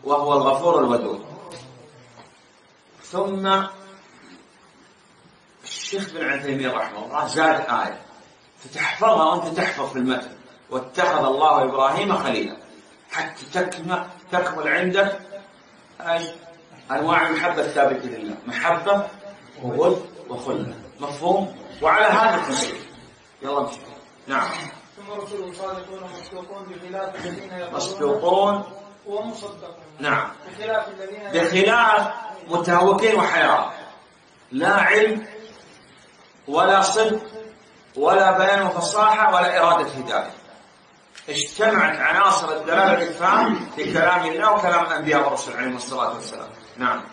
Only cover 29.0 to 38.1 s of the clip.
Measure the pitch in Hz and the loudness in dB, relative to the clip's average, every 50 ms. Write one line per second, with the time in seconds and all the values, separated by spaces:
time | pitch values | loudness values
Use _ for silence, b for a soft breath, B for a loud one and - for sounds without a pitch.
29 | _ 202 202 214 220 233 220 - 202 202 202 196 185 165 - - - - - - | _ -8 -6 -6 -6 -6 -10 -12 -14 -14 -16 -16 -18 -18 -18 -20 -20 -20 -14 -6
30 | 135 - 220 208 226 - - - - 185 - 196 214 226 220 214 214 202 196 190 | -2 0 0 0 -2 -4 -10 -16 -18 -18 -14 -10 -6 -4 -4 -4 -4 -6 -10 -12
31 | 190 190 208 208 - 202 - 170 170 165 175 185 196 214 220 240 233 220 - - | -12 -12 -12 -12 -12 -4 0 0 0 2 4 4 4 6 6 6 6 6 6 4
32 | 156 - - - - - - - - - 170 175 165 180 175 175 180 196 196 - | 2 0 -4 -8 -10 -12 -14 -16 -10 -4 -4 -2 0 2 4 4 6 6 4 4
33 | 220 226 214 208 - - - 165 151 - - - - - - - - - - - | 4 4 4 4 2 2 2 2 4 4 4 2 0 -2 -8 -12 -16 -18 -20 -20
34 | - - - _ _ _ _ _ - _ 127 131 165 190 202 196 170 180 196 214 | -20 -20 -20 _ _ _ _ _ -20 _ -4 -2 0 2 4 4 4 4 4 4
35 | 214 220 220 214 - - - - - - - - - - - - - - - - | 4 4 2 -2 -6 -12 -16 -18 -18 -20 -20 -20 -20 -20 -20 -20 -20 -20 -20 -20
36 | - - _ _ - _ _ - _ - 139 160 185 185 196 190 - - - 214 | -20 -20 _ _ -20 _ _ -20 _ -2 2 2 4 6 6 6 4 4 4 2
37 | 220 220 214 220 - - - - - - - - - - - - - _ _ 127 | 2 2 2 -2 -6 -10 -16 -16 -16 -16 -20 -20 -20 -20 -20 -20 -20 _ _ 0
38 | 143 156 | 2 4